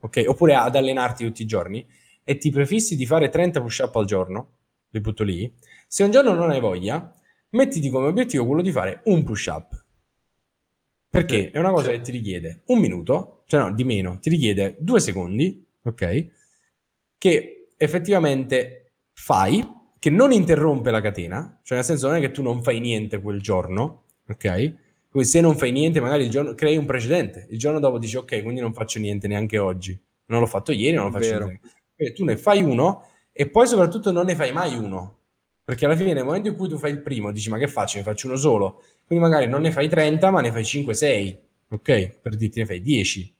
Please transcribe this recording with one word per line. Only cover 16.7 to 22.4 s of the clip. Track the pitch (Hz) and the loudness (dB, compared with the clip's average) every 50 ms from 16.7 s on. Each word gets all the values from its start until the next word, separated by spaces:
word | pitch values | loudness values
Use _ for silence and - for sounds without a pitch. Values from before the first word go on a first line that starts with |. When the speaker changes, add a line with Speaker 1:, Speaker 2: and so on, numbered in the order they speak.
| _ _ _ _ _ _ _ _ _ | _ _ _ _ _ _ _ _ _
Speaker 1:
Che | _ - 190 165 - - - - - - _ _ | _ 2 4 4 4 0 -4 -18 -20 -20 _ _
effettivamente | _ 156 151 156 180 175 196 202 185 160 147 139 135 131 120 135 127 120 - - - _ _ _ _ _ _ | _ -2 0 0 -2 0 2 2 2 4 2 0 0 -2 0 0 -2 -2 -2 -10 -20 _ _ _ _ _ _
fai, | _ - - - - 92 95 95 131 208 - - - - _ _ _ _ | _ -20 -2 2 2 4 4 4 4 2 0 -2 -10 -20 _ _ _ _
che | - 151 | 0 2
non | 147 190 262 285 | 6 6 6 6
interrompe | 254 214 170 165 165 143 151 160 143 131 113 123 | 6 4 6 4 4 4 4 2 2 0 0 0
la | 113 110 | 0 0
catena, | 101 107 95 95 87 85 90 117 165 - - _ | 0 -2 -4 -4 -8 -8 -8 -8 -10 -10 -16 _
cioè | _ - 127 123 | _ -6 -4 -4
nel | 127 | -2
senso | 127 165 139 127 135 | -2 -2 -2 0 0
non | 156 | 0
è | 170 | 0
che | 143 131 | 0 -2
tu | - 143 | -4 -4